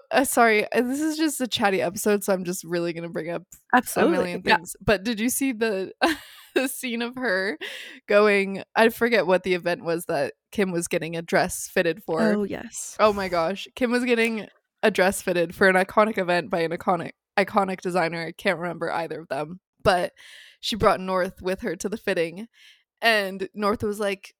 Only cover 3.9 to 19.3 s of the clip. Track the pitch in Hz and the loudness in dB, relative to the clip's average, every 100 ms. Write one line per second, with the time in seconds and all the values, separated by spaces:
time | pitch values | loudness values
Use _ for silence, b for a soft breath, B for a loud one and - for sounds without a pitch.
3.9 | - 233 339 180 190 - 220 165 - 196 | 0 2 2 -2 -4 0 0 0 -4 0
4.9 | 196 196 214 233 - 269 214 226 190 185 | 0 0 -2 -2 0 -2 0 -2 -2 -6
5.9 | - 339 294 - - - - 262 - 254 | -2 0 0 -8 -20 -4 -2 -2 -4 -4
6.9 | 226 233 254 247 185 190 302 392 B B | -4 -4 -4 -2 0 -2 -6 -10 B B
7.9 | B - 208 214 202 196 190 - - 226 | B 2 6 6 4 2 -4 -4 2 2
8.9 | - 233 220 165 185 190 180 175 170 151 | 4 2 2 4 2 2 0 0 -2 -2
9.9 | 170 - 156 135 - _ - 190 170 170 | -4 -2 -2 -2 -6 _ -2 -2 -2 -2
10.9 | 175 160 170 170 185 147 - - - 170 | -4 -4 -8 0 0 0 -4 -4 0 0
11.9 | 165 - 160 220 208 202 - 233 - - | -2 -4 0 2 2 -2 -6 -10 -14 -10
12.9 | - 214 202 190 175 165 196 - - 247 | 2 2 2 -2 0 0 -4 -10 -4 0
13.9 | 247 247 233 226 220 - _ _ _ 214 | 0 2 2 2 -2 -10 _ _ _ 2
14.9 | 196 185 196 - 175 165 - 190 185 185 | 4 2 2 -2 0 -2 4 6 6 4
15.9 | - 214 214 175 175 170 185 165 170 - | 2 2 2 0 0 0 -2 -2 -2 -2
16.9 | 170 160 - _ - 190 214 190 185 185 | -2 -4 -14 _ -2 0 0 0 -2 -2
17.9 | 180 165 170 165 170 202 165 175 165 170 | 0 0 -2 -8 -4 -2 -2 -4 -6 -4
18.9 | - 165 147 165 | -4 -4 -8 -8